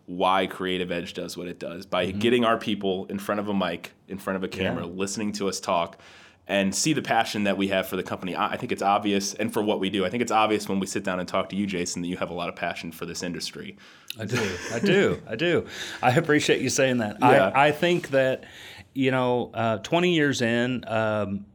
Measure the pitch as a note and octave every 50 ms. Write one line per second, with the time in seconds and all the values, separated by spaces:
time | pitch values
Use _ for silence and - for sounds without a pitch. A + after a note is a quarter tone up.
0 | _ - F2+ F2+ F#2 F#2 F#2 G2 F#2+ F#2 - - F#2 F2+ F#2 F#2 F2+ F2 F2 E2+
1 | F2 F#2+ - F2+ F2+ F2 - E2+ F2 F2 E2+ - - C#2 E2+ F2+ F#2+ F#2+ F#2 F2+
2 | F2+ F#2+ F#2+ G2+ G#2+ A#2 B2 B2 A#2 A2+ A2+ A2 - A#2+ G#2 G2 G2+ G2 F#2 F#2
3 | F#2+ - G2 G2 - - G#2 G#2 G2+ G#2 G2+ G2 F#2 F2 E2+ E2+ - - - _
4 | _ - F#2+ F#2+ - G2+ F#2+ F#2+ F#2+ F#2 - F#2 F#2+ F#2 E2+ E2 E2+ E2+ F2+ F#2
5 | G2 G2 - A2+ G#2+ G#2 G2 G2+ G2 F#2+ F#2 - - - F#2+ E2+ E2+ F2 - -
6 | - - - - - - - _ _ - F#2+ G2+ G2 G2 F#2+ - - D#3+ D3+ B2+
7 | G#2 - A#2+ A#2 A2+ - - G#2+ G#2 G2+ F#2+ F#2+ G2 G2 G2 F#2+ F#2 - G2+ F2+
8 | F2+ - G#2+ - G2 F2+ E2 E2 G#2 - - G2 C3 A#2 G2 - G2 G2 G2+ G#2
9 | G#2+ G#2 G2+ G2 G2 - - - A2+ A#2 - A#2 G#2 G#2+ G2+ - F#2+ F#2+ F#2+ G2
10 | F#2 F#2 A#2 A#2+ A#2+ A2 G#2+ A2 A2 A2 G#2+ G2 G#2 - G2 G2 F#2+ F#2+ - G#2+
11 | G2 G2 F#2 F2+ F2+ - - G2 F#2+ - F#2 F#2+ G#2 F#2+ F#2 F2 F2 - - F2+
12 | F2 F2 F2+ F2 G2 F2 E2+ F2 E2+ F2 F2+ - F2+ E2+ E2+ - - E2 E2 -
13 | F2 E2+ E2 - F#2 F2 E2+ E2+ - - - - - - - - - - - -
14 | - - - - G#2+ G2 A#2+ B2 A2 F#2+ F2+ F2+ - - A2 A#2 G3 - F3+ G3+
15 | F3+ G#2+ F2 - - - A2 A#2 D#3+ F3 E3+ A#2 - - - - - - - -
16 | - B2+ B2 - B2+ - D3 D3+ D3+ - C#3+ - - B2+ - - C3+ C3 B2+ A#2+
17 | A2 G#2 G2+ - B2+ B2 C3+ C#3 - - - C3+ C#3+ D3+ D3 D3 F3 F3 F3 E3
18 | - - C3+ C3+ C3 C3 C3 - - - - - - - - - - - - C3+
19 | C3 C3 C3 C3 B2+ B2 B2 B2 A2 - - A2 A2+ A2+ A2 G#2 - - D#3+ E3+
20 | F3 F3+ F3 D#3+ D3 C#3+ C3 A#2 B2 A2+ A#2 A#2+ A#2+ B2 B2+ A#2 - - A2+ A2
21 | A2 A2 G#2+ G#2+ G#2 G2 G2+ G2 G2+ -